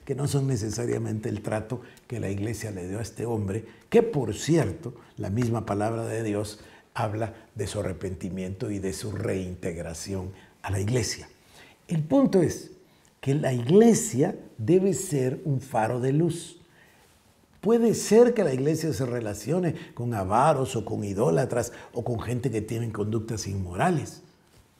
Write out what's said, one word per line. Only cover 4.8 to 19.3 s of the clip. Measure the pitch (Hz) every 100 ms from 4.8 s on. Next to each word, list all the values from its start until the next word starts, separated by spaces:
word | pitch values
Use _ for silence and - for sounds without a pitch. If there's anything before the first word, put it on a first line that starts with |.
| 117 - - -
la | 104
misma | 104 120 113 98
palabra | 101 107 113 113
de | 110
Dios | 110 104 104 - - - _
habla | - 113 107 110 - -
de | - 107
su | 107
arrepentimiento | 95 85 98 92 95 92 92 98 113
y | 101
de | 95
su | 92 107
reintegración | 98 104 95 92 90 95 85 82 82 - 95 92 - - _
a | -
la | 98
iglesia. | 101 123 - - - _ _ - - _ -
El | 165
punto | 151 277 262 190
es | 160 - - - _ _ _ -
que | -
la | 143 135
iglesia | 123 120 190 233 208 - 120 165 - - -
debe | 110 185 196
ser | 185 - 147 127 -
un | 165 135
faro | - 120 110 123
de | 131
luz. | 143 170 165 - - - _ - _ _ _ _ _ _ _
Puede | 196 233 233
ser | 185 - 214 247
que | 240
la | 170
iglesia | 131 139 160 160
se | 113
relacione | 131 120 107